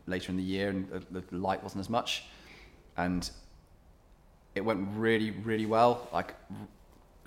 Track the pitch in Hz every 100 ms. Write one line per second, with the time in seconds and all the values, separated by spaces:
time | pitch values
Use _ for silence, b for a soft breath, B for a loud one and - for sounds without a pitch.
0 | - 92 - 92 92 98 101 95 95 92
1 | 87 90 90 90 95 95 101 98 95 117
2 | - - - B B B B B B -
3 | 90 90 - - - - - - - -
4 | - - - - - 98 107 95 98 107
5 | 113 110 107 98 113 107 107 110 120 120
6 | - 85 - - - 104 104 - - -
7 | - -